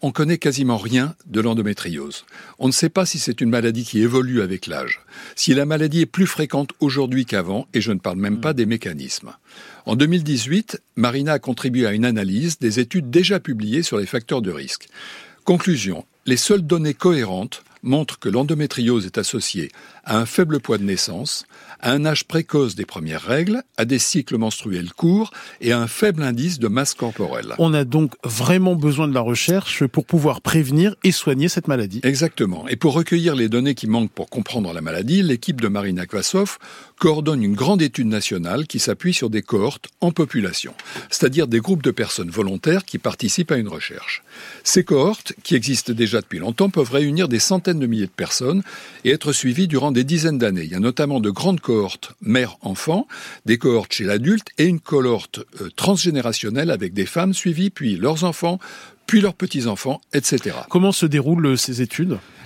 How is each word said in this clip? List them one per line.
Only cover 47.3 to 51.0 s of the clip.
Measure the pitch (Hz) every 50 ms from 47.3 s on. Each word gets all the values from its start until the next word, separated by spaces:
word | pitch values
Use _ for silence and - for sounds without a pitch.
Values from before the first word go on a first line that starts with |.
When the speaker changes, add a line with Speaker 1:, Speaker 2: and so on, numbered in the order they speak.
| 151 -
Speaker 1:
centaines | - - 190 180 - 185 175 156
de | 131
milliers | 117 113 110 98
de | 90
personnes | _ - 104 - - - 127 131 175 196 190 - - - - - - - -
et | 127
être | 143 156 - 151
suivies | 135 - - 127 120 160 196 170
durant | 156 175 143 147
des | 131 120 131
dizaines | 139 170 165 156 165 151 127
d'années. | 117 104 92 87 80
Il | 80
y | 90
a | 92
notamment | 104 123 123 -